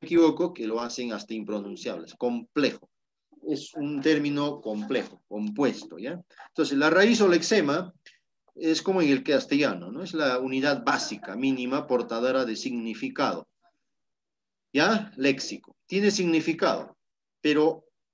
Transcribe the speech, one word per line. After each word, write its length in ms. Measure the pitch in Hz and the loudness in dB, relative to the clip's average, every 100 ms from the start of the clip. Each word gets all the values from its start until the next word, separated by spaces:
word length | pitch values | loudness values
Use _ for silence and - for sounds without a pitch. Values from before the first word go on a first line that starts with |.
me 40 | - | 0
equivoco, 480 | 170 160 151 175 | 6 6 4 -2
que 140 | 175 110 | -2 -4
lo 140 | 113 | -4
hacen 320 | 120 127 120 | -6 -6 -6
hasta 200 | 104 - | -8 -8
impronunciables, 800 | 113 104 107 101 113 120 87 80 - | -10 -6 -6 -6 -10 -8 -8 -12 -6
complejo. 760 | 123 120 117 151 139 - _ _ _ _ _ - - | -4 -4 -4 0 0 -2 _ _ _ _ _ -14 -8
Es 260 | 143 - | -8 -8
un 280 | 160 147 143 | -8 -6 0
término 580 | 151 147 147 143 143 - | 2 2 0 -2 -2 -4
complejo, 640 | 110 107 107 127 - - - | -6 -6 -2 -2 -4 -12 -12
compuesto, 680 | 104 104 104 131 - - 82 | -8 -6 0 0 -2 -10 -12
¿ya? 240 | 120 180 - - - | -10 -10 -14 -20 -10
Entonces, 280 | - 139 139 | -2 0 2
la 120 | 151 | 4
raíz 320 | 175 214 214 | 6 6 6
o 80 | 196 | 6
lexema 640 | 175 - 214 147 156 180 - - _ _ _ _ | 4 4 2 2 -2 -4 -14 -20 _ _ _ _
es 280 | - 165 156 | -4 0 0
como 200 | - 190 | 2 2
en 80 | 147 | 4
el 140 | 135 | 4
castellano, 680 | - 135 175 143 135 90 87 | 4 0 2 2 2 -2 -8
¿no? 100 | 131 | -10
Es 100 | 185 | -6
la 260 | 170 139 123 | -2 0 0
unidad 440 | 131 131 143 131 | -2 0 0 0
básica, 540 | 120 143 - - - 104 | 0 0 -2 -8 -10 -2
mínima, 500 | 135 127 123 139 - | 0 0 -2 -4 0
portadora 560 | 123 117 117 127 131 | 0 0 -2 0 0
de 140 | 120 107 | -2 -4
significado, 880 | 131 120 113 104 135 139 123 85 - _ _ _ _ _ _ _ _ _ _ _ _ | -6 -6 -6 -6 -8 -2 -2 -2 -10 _ _ _ _ _ _ _ _ _ _ _ _
¿ya? 400 | 135 180 214 - - | 2 2 2 -2 -2
Léxico. 600 | 139 135 - 104 - _ - | 0 0 -4 -12 -16 _ -6
Tiene 240 | 185 202 | 0 2
significado, 840 | 202 175 160 156 156 175 - - - _ _ _ _ | 2 2 2 0 0 0 0 -6 -18 _ _ _ _
pero 460 | 151 151 160 156 _ _ _ | 0 4 2 0 _ _ _